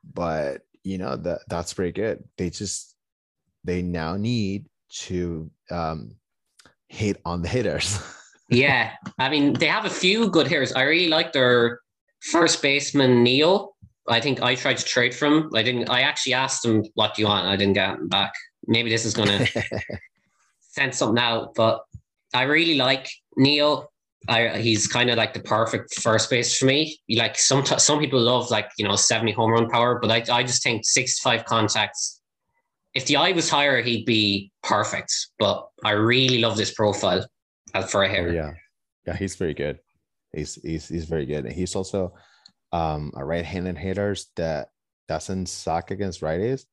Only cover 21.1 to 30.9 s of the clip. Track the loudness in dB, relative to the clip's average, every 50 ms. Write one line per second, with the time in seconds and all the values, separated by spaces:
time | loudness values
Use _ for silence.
21.1 | 2 2 2 2 0 -2 -4 -6 -2 2 2 2 2 0 -4 _ _ -20 _ _
22.1 | _ _ _ _ -2 0 2 2 2 2 2 2 2 2 4 2 2 0 -2 -10
23.1 | -16 -16 _ _ 2 4 4 4 6 4 4 2 2 0 -4 -12 _ _ _ _
24.1 | _ _ -6 -2 0 2 2 0 0 0 0 2 2 2 0 0 0 0 2 2
25.1 | 2 2 0 0 -2 -10 -4 -2 0 0 2 0 -2 -4 -6 -6 -10 -2 0 2
26.1 | 2 2 2 2 0 0 2 0 0 2 2 4 4 4 0 -2 -6 -14 _ _
27.1 | 0 0 0 0 0 0 2 4 4 2 2 2 2 2 4 4 4 2 0 0
28.1 | 2 2 4 4 2 2 0 0 -2 -2 -2 -4 -6 -4 -2 0 2 2 2 2
29.1 | 2 2 0 0 0 2 2 2 4 2 2 2 2 2 2 2 2 0 0 0
30.1 | 0 0 0 0 0 0 0 0 -2 -2 0 0 -2 -2 -2 0